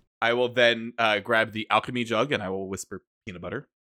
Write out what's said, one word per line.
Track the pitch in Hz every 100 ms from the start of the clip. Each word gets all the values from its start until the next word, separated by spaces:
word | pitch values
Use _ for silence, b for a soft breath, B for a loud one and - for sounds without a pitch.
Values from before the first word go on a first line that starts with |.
| _ -
I | 113
will | 120 123
then, | 117 120 113 117 -
uh, | 113 104
grab | 101 113 110
the | 107 -
alchemy | 107 - 123 113
jug | 110 143
and | 110
I | 95
will | 95 95
whisper | 95 - 95 _ _ -
peanut | 87
butter. | 90 117 - _